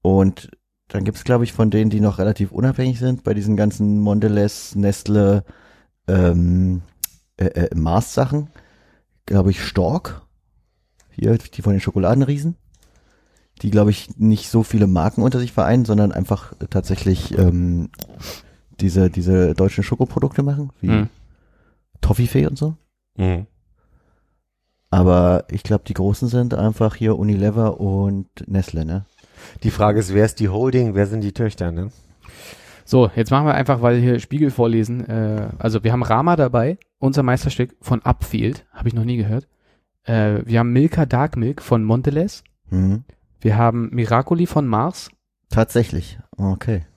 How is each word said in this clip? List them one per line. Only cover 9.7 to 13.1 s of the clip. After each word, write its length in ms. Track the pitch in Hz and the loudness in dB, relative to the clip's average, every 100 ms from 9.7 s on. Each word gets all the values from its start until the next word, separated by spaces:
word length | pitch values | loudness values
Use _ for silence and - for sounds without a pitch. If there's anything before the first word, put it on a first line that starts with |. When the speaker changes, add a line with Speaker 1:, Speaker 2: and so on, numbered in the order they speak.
| - 90 160 - - _ _ _ _ _ _ _ _ _ | -2 0 -2 -6 -16 _ _ _ _ _ _ _ _ _
Speaker 1:
hier, 260 | - 110 113 | -4 0 0
die 260 | - - | -2 -6
von 100 | 107 | 0
den 80 | 98 | 0
Schokoladenriesen, 760 | - 98 90 123 135 143 151 170 _ _ _ _ _ | 0 -2 2 2 2 -2 -4 -8 _ _ _ _ _